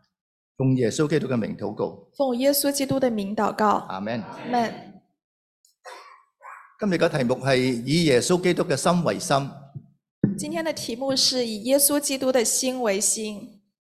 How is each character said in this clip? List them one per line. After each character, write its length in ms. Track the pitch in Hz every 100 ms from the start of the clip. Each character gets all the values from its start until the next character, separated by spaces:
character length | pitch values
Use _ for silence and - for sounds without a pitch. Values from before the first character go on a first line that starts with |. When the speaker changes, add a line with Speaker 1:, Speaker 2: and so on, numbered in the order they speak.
| _ _ _ _ _ -
Speaker 1:
奉 180 | 131 127
耶 160 | 113
穌 160 | 123 151
基 100 | 160
督 80 | 127
嘅 80 | 123
名 180 | 98 -
禱 160 | 104
告。 360 | 110 90 - - -
Speaker 2:
奉 200 | 269 240
耶 140 | 269
稣 180 | 285 285
基 140 | 277 269
督 140 | 269
的 100 | 254
名 240 | 220 196 214
祷 160 | 202 -
告。 300 | 214 196 -
Speaker 1:
阿 100 | 95
門。 200 | 104 123
Speaker 2:
阿 240 | 185 - 233
門。 220 | 240 220 - - - _ _ _ _ _ _ _ _ - - - - _ _ - - - -
Speaker 1:
今 100 | 208
日 60 | 165
嘅 140 | 165
題 140 | 147
目 120 | 123 123
係 200 | 127 131
以 460 | 127 120 127 165 160
耶 140 | 123
穌 180 | - 180
基 120 | 180
督 100 | 175
嘅 120 | 170 139
心 280 | 180 180 139
為 120 | 98
心。 320 | - 139 139 - - - - _ _ _ 208 190
Speaker 2:
今 120 | 302
天 120 | 330
的 80 | 320
题 240 | - - 226
目 200 | 269 262
是 300 | - 254 233
以 180 | 214
耶 140 | 226 277
稣 220 | 285 294
基 160 | 285 269
督 140 | 262
的 140 | 262 220
心 340 | - 254 254
为 200 | 233 196
心。 600 | 208 226 214 208 - - _ _ _